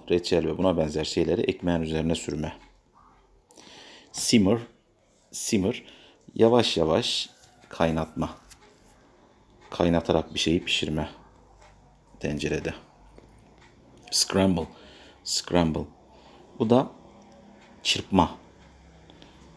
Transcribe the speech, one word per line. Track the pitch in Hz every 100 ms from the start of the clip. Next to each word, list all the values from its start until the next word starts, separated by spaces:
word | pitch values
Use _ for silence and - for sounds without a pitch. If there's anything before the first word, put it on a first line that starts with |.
| -
reçel | 87 - 87 80
ve | 78
buna | 92 82
benzer | 78 78
şeyleri | 78 - 80 92
ekmeğin | - 90 90 85
üzerine | 80 78 80 80
sürme. | - 76 76 - - _ _ _ - _ _ _ _ - - - - - -
Simmer, | - - 120 95 117 120 _ _ _ _ _ _
simmer, | - - 107 92 - - - - _ - -
yavaş | 113 120 107 -
yavaş | 80 90 - - - - - - -
kaynatma. | - 82 80 78 - 78 - - - - _ - _ _ _ _ _ _ _ -
Kaynatarak | - 87 85 82 82 -
bir | -
şeyi | 82 87 -
pişirme | - 78 76 73 - - - - - - - - _ _ -
tencerede. | 76 73 71 78 - - - _ - - - - - - - - - - -
Scramble, | - - 95 95 85 80 - - - - -
scramble. | - - - 87 82 78 78 - - - - - - -
Bu | 220
da | 240 - - - - - - - - - -
çırpma. | - - - 92 80 - - - - - - - - - - - -